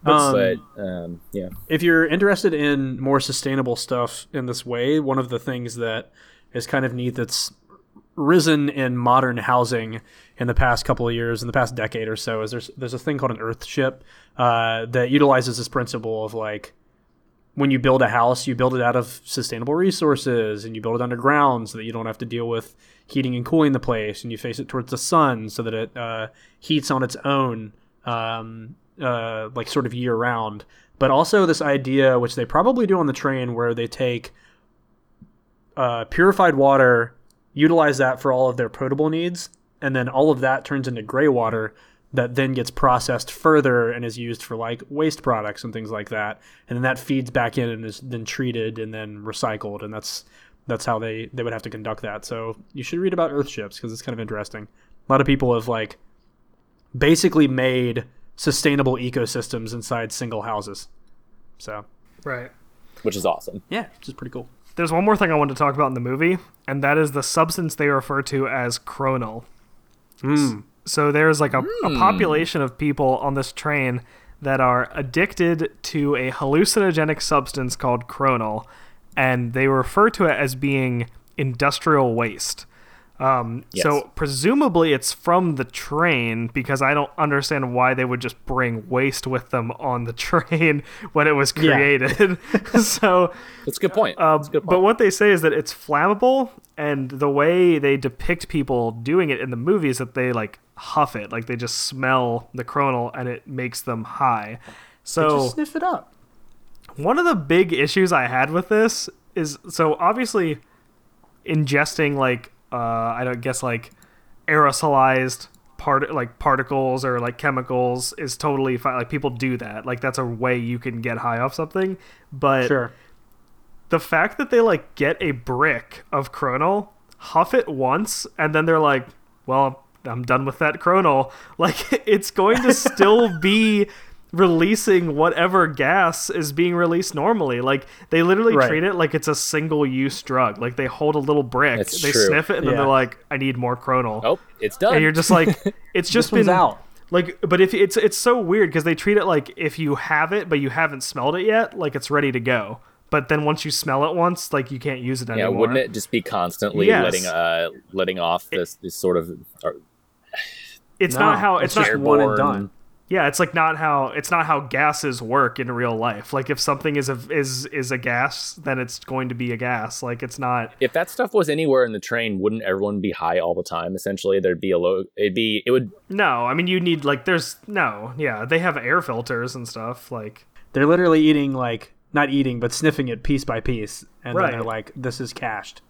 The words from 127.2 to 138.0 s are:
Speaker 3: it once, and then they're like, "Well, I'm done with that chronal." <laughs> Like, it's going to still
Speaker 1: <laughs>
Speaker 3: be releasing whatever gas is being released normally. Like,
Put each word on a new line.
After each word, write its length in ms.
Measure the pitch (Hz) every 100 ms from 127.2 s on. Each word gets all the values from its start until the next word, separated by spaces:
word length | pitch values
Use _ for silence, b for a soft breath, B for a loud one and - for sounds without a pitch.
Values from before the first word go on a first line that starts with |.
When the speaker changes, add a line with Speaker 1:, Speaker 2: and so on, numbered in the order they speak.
| - 160 180
Speaker 3:
it 140 | 262 226
once, 580 | 143 131 151 220 - - -
and 160 | 156
then 100 | 156 160
they're 120 | 160
like, 280 | 151 135 127 - _ _ -
"Well, 380 | 131 135 135 _ _
I'm 180 | 127 117
done 220 | 120 127
with 140 | 135 131
that 220 | 151 151
chronal." 500 | - 190 180 135 135 -
<laughs> 140 | - -
Like, 440 | 254 - - 247 -
it's 240 | 208 -
going 320 | - 196 247
to 100 | 247
still 640 | 262 - - 196 220 233 170
Speaker 1:
<laughs> 20 |
Speaker 3:
be 480 | 180 214 220 208 202 B B B -
releasing 840 | 170 185 165 170 214 - 185 170 147
whatever 500 | 165 160 175 185 165
gas 640 | 135 135 185 175 165 -
is 220 | 175 151
being 200 | 143 175 175
released 400 | 175 170 160 147
normally. 440 | 165 226 147 120
Like, 240 | 127 139 - B